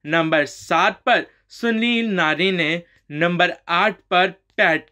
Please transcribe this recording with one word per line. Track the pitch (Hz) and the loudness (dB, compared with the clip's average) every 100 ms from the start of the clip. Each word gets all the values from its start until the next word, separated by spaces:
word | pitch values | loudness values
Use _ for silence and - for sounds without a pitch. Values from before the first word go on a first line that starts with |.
नंबर | 147 165 160 160 | 0 0 2 0
सात | 147 - - 165 196 - | 0 -8 -2 2 2 0
पर | - 208 - _ _ | 0 0 -2 _ _
सुनील | - 233 220 233 233 226 | -6 -4 -2 0 -2 -2
नारिने, | 185 156 156 190 180 151 170 170 _ _ | 0 0 0 -2 0 -2 -4 -8 _ _
नंबर | 147 170 175 180 - - | -2 -2 2 0 -2 -4
आठ | 170 196 180 _ | 0 0 -2 _
पर | 180 190 180 _ - | 2 2 -2 _ 0
पैट | 190 156 - | 0 0 -6